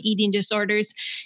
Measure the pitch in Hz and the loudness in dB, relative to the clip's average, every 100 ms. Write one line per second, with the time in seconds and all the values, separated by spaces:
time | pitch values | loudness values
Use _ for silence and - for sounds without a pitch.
0 | 214 208 208 202 196 214 202 208 208 - | 0 2 2 2 2 0 0 2 0 -2
1 | - - | -6 -10